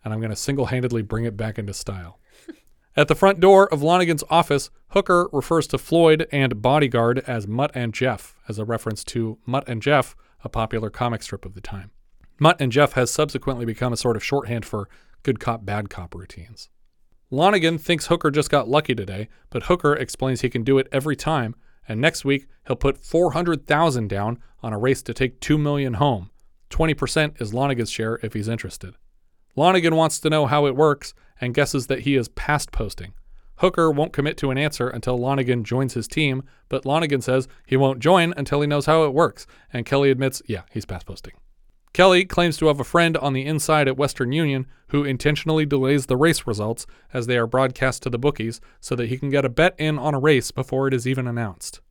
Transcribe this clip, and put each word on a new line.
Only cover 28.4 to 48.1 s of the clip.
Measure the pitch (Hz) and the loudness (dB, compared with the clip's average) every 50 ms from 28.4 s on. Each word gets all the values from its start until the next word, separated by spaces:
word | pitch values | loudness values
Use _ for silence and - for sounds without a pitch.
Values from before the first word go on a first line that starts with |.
| 104 110 | -4 -4
interested. | 117 113 - - - - - 92 - - _ _ _ _ _ _ _ _ _ _ _ | -6 -6 -8 -12 -14 -14 -16 -18 -18 -20 _ _ _ _ _ _ _ _ _ _ _
Lonigan | 127 151 180 190 180 165 170 160 | 2 4 6 6 6 4 4 4
wants | 160 160 151 - - | 4 2 2 0 -2
to | - 156 | -2 0
know | 156 156 147 | 2 2 2
how | 127 147 147 147 | 2 2 2 2
it | 139 127 | 2 4
works | 135 156 151 143 - - - - _ _ _ _ - | 4 4 4 4 0 -6 -18 -18 _ _ _ _ -6
and | 127 123 117 | -6 -2 0
guesses | 143 143 - - 139 123 | 0 0 2 0 -4 -2
that | - 135 123 | -2 -4 -2
he | 107 139 139 | 0 2 2
is | 131 117 - | 2 0 -2
past | _ - - - 151 143 - - | _ -8 -2 -2 -2 -2 -2 -4
posting. | - - 113 104 - - 95 - - - - - - - _ - - | -4 -6 -4 -4 -8 -12 -16 -16 -18 -20 -20 -20 -20 -20 _ -20 -4
Hooker | - - 185 180 - 165 160 | 0 0 2 2 4 2 2
won't | 147 143 156 - | 2 0 -2 -2
commit | - - 139 151 165 - | -2 -2 -2 -2 -4 -2
to | - 139 | -4 -2
an | 131 135 | 0 0
answer | 147 147 - - 143 131 | -2 -2 -2 -2 -4 -4
until | - 117 - 127 123 120 | -4 -6 -4 -2 -2 0
Lonigan | 120 131 139 135 127 120 123 120 | 0 0 0 0 0 0 0 0
joins | 110 - 117 131 135 123 - | 0 -2 -2 -2 -2 -2 -4
his | 120 110 | -6 -8
team, | - - 156 156 143 131 131 135 - _ _ _ _ | -4 -2 -2 0 0 -2 -4 -8 -12 _ _ _ _
but | - 131 - | -6 -6 -2
Lonigan | 135 143 160 170 151 143 131 | 0 0 0 0 0 0 -2
says | 117 - 127 131 127 - - - _ | 0 0 0 0 0 -4 -14 -20 _
he | - 131 | -2 2
won't | 131 139 135 135 123 | 2 2 2 0 2
join | 113 156 185 185 170 170 175 | 4 4 6 6 4 2 -2
until | 143 139 - 143 143 | -6 -4 -2 0 0
he | 147 | 0
knows | 147 147 143 135 | 0 0 0 2
how | 151 156 160 160 | 2 4 4 4
it | 147 131 | 2 2
works, | 151 170 123 - - - - - _ _ - | 2 0 0 -2 -8 -20 -20 -20 _ _ -10
and | - 123 113 | -8 -8 -4
Kelly | - 139 139 139 139 | 0 2 4 4 4
admits, | 135 127 135 131 131 - - | 4 2 0 -2 -2 -4 -8
yeah, | - 110 87 - _ | -8 -8 -8 -8 _
he's | _ 110 - | _ -10 -8
past | - 98 85 - | -8 -12 -12 -12
posting. | - 92 - - - - _ - _ _ _ _ _ _ _ _ _ - - | -14 -16 -16 -16 -20 -20 _ -20 _ _ _ _ _ _ _ _ _ 4 6
Kelly | 180 190 185 180 190 | 6 8 8 6 2
claims | 185 - 175 175 170 151 - | 0 0 0 0 0 0 2
to | 160 156 | 2 2
have | 147 143 | 2 0
a | 127 | -4
friend | - - 170 170 165 160 | 0 2 2 2 2 0
on | 139 131 143 | 0 -2 -2
the | 131 131 135 | -2 -2 -2
inside | 147 156 147 - - 156 151 143 135 | -4 -4 -2 0 2 2 2 2 2
at | 127 | 2
Western | 131 143 131 - - 131 120 | 0 -2 -2 -2 -4 -4 -2
Union | 135 160 165 143 139 131 131 - - _ _ - | 0 0 0 0 0 -2 -4 -8 -12 _ _ -4
who | - 147 | -2 -2
intentionally | 147 139 131 120 - 147 151 - - 156 160 156 156 | 0 -2 -4 0 0 -2 -2 0 -2 0 0 0 2
delays | 143 147 135 131 131 143 143 127 | 2 0 0 2 2 2 0 2
the | - 127 | 0 2
race | 127 151 170 151 - - | 4 4 2 2 0 -2
results | - 107 101 104 110 117 - - - - _ _ - | -4 -4 -4 -4 -4 -6 -8 -10 -18 -20 _ _ -8
as | - 131 117 | -8 -6 -2
they | 120 123 | 0 0
are | 120 117 | 0 0
broadcast | 113 - 131 135 131 127 - 135 131 127 - - | 0 2 0 0 0 0 -2 -2 -2 -2 -4 -6
to | |
the | 127 | -6